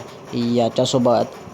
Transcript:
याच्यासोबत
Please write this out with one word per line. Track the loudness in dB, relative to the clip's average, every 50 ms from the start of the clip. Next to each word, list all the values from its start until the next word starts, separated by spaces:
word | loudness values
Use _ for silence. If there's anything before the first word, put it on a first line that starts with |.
| -6 -10 -14 -18 -14 -8 -4
याच्यासोबत | -4 -2 0 2 2 2 2 2 0 0 2 2 2 4 4 4 4 2 0 -4 -12 -18 -18